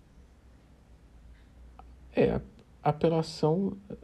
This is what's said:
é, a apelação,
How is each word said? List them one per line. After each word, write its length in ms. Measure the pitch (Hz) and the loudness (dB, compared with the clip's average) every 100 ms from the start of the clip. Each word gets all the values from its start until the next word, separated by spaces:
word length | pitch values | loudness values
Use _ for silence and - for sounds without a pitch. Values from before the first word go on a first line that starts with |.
| - - - - - - - - - - - - - - - - - - - - - | -20 -20 -20 -20 -20 -20 -20 -20 -20 -20 -20 -20 -20 -20 -20 -20 -20 -20 -20 -20 -4
é, 200 | 254 - | 2 2
a 100 | - - - - - | 0 -6 -20 -20 -6
apelação, 960 | 147 151 165 165 160 - 156 175 196 - - - | -2 2 2 2 -2 0 0 2 -2 -6 -14 -14